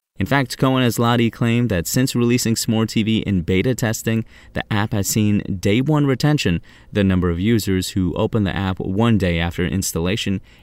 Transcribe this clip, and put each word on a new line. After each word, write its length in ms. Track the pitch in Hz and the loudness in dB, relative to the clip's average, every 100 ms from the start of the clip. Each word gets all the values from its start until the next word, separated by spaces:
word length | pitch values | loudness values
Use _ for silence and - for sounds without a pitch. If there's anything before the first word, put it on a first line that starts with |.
| _ - | _ -6
In 60 | |
fact, 320 | - 139 131 - | -2 0 -2 -2
Cohen 260 | 135 131 | 0 2
Azladi 480 | 123 110 120 120 117 | 0 2 2 2 0
claimed 380 | - 120 117 120 | 0 0 0 0
that 180 | 92 82 | -2 -2
since 300 | 127 131 123 | 0 0 2
releasing 380 | 120 120 113 | 2 2 0
S'more 340 | 113 - 110 110 | -2 0 0 0
T 140 | 117 | 0
V 160 | 107 110 | 0 0
in 240 | - 95 | 0 -2
beta 320 | 80 95 123 | 0 0 0
testing, 500 | 123 117 113 - 113 - - - | 0 -2 -2 -2 -2 -4 -12 -12
the 100 | - - | -8 -4
app 220 | 107 107 | -2 -2
has 120 | 107 95 | -2 -2
seen 520 | 110 104 104 - 92 | 0 2 0 -2 -4
day 220 | 101 110 | 0 2
one 240 | 135 151 143 | 2 2 2
retention. 560 | 131 147 147 - 85 - - - | 2 2 2 2 -2 -4 -20 -8
The 140 | 107 | 0
number 240 | 98 92 87 | 2 2 0
of 100 | 85 | 0
users 520 | 101 113 101 92 90 | 2 0 2 -2 -2
who 240 | 98 90 | -2 -2
open 300 | - 110 113 | 0 -2 0
the 120 | 98 - | -2 -2
app 240 | 95 95 | -4 -4
one 380 | - 95 117 110 | -4 0 2 2
day 200 | 90 85 | 2 0
after 280 | 85 - 90 | 0 -2 -2
installation 760 | 87 90 87 87 107 - 95 - - | -2 -2 -2 -2 -2 -2 -4 -6 -20